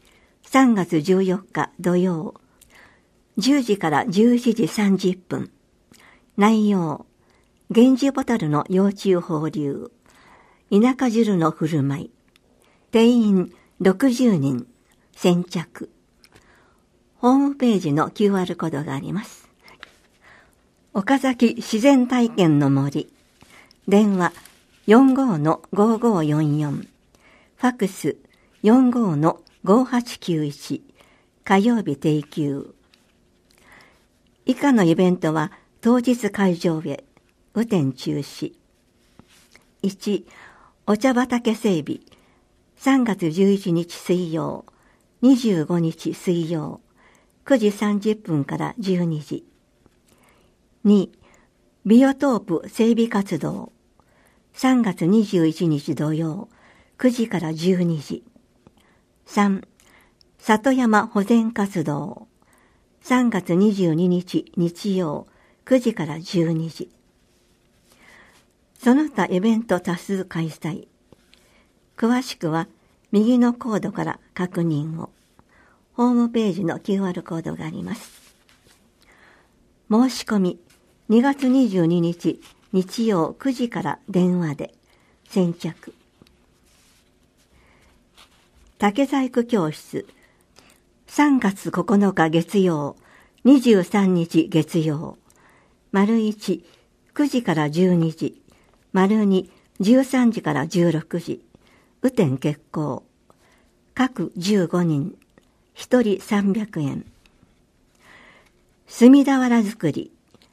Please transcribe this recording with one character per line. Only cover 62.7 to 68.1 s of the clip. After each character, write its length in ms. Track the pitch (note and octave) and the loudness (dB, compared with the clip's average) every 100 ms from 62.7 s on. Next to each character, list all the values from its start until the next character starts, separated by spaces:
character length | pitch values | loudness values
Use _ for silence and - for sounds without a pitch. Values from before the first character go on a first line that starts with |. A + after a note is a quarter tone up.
| _ _ _ | _ _ _
三 300 | - B3+ A#3+ | -2 0 0
月 240 | G3 F3 F3 | -2 -2 2
二 180 | G#3 | 2
十 220 | G3 F3 D#3+ | 2 0 2
二 140 | F3+ | 0
日 440 | F3+ F3+ E3+ - - | 0 -2 -6 -6 -4
日 420 | E3+ E3+ G#3+ F#3 | -4 -4 -4 -4
曜、 300 | E3 D3 - _ _ _ - | -4 -6 -12 _ _ _ 0
九 140 | B3+ | 0
時 160 | A#3+ A3 | 0 -4
か 100 | D#3+ | -6
ら 160 | D#3 | -8
十 320 | F3 F3+ E3 | -6 -2 -2
二 160 | D#3+ D#3+ | -2 -6
時。 220 | - - _ _ _ _ _ _ _ _ _ _ _ _ | -12 -18 _ _ _ _ _ _ _ _ _ _ _ _